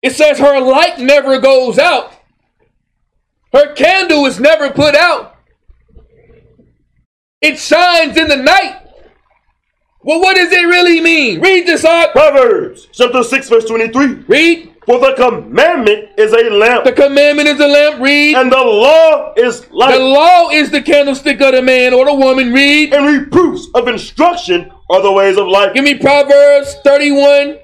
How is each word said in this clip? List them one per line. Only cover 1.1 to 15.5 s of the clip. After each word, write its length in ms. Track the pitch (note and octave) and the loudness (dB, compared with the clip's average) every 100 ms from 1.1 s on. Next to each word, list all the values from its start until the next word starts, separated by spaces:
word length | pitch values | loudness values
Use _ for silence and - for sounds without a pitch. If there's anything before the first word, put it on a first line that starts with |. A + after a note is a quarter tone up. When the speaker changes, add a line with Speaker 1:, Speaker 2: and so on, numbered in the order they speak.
| C#4+ C4 C4 | 0 0 0
Speaker 1:
goes 380 | C4+ C4 B3+ G3 | 2 0 0 0
out. 360 | E4+ C4+ - _ _ _ _ _ _ _ _ _ _ _ _ _ _ | 0 -2 -6 _ _ _ _ _ _ _ _ _ _ _ _ _ _
Her 220 | C4+ D4 | -2 0
candle 520 | D4 D4+ F#4+ F4+ D4+ C4+ | 0 0 0 -2 -2 -2
is 140 | F3 | 0
never 320 | C#4 D#4 C#4+ | 0 0 -2
put 240 | - D4 C#4+ | -2 0 2
out. 400 | F4 C#4 - _ _ _ _ _ _ - _ _ _ A#4 A3+ A3+ _ _ _ _ _ _ _ _ | 0 -2 -8 _ _ _ _ _ _ -20 _ _ _ _ _ _ _ _ _ _ _ _ _ _
It 180 | D4+ C4 | -6 -6
shines 580 | - D#4 F4 E4+ D#4 D#4+ | -2 0 2 0 -2 -2
in 120 | D#4+ | -2
the 80 | C4+ | -2
night. 440 | C4 F#4+ G4 - - _ _ _ _ _ _ _ _ _ _ _ | 2 0 0 -12 -20 _ _ _ _ _ _ _ _ _ _ _
Well, 200 | - E4 | -6 -2
what 140 | F#4 F#4+ | 0 0
does 140 | F4 | 0
it 140 | F4+ E4+ | -2 0
really 360 | F4+ F4 E4 | 0 2 0
mean? 400 | E4 D#4+ B3+ E3+ | 0 0 -2 -2
Read 260 | F#4 F#4 F4 | 0 0 0
this 180 | D#4+ D#4+ | 0 0
out. 280 | E4+ E4 | 2 0
Speaker 2:
Proverbs 760 | C4 D4+ C#4 A#3+ - - - _ | 2 2 2 2 0 -6 -16 _
chapter 280 | - A#3+ B3+ | -4 -2 -2
six, 240 | A#3 A#3 A3 | -4 -6 0
verse 180 | A3+ A3+ | -2 0
twenty-three. 580 | A3+ A3+ A#3+ C#4 - - | -6 -4 -2 -4 -4 -2
Speaker 1:
Read. 380 | C4 E4 E4+ - _ - | 0 0 -2 -8 _ -2
Speaker 2:
For 120 | B3 | 0
the 160 | C4 | 0
commandment 960 | - B3+ G3+ A2 | 0 -2 -2 -6